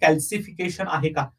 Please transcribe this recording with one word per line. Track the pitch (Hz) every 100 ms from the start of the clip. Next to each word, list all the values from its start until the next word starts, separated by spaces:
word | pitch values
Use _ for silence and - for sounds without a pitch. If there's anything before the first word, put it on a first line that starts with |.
कॅल्सिफिकेशन | 160 156 - 208 - - 180 - -
आहे | 156 156
का? | 156 143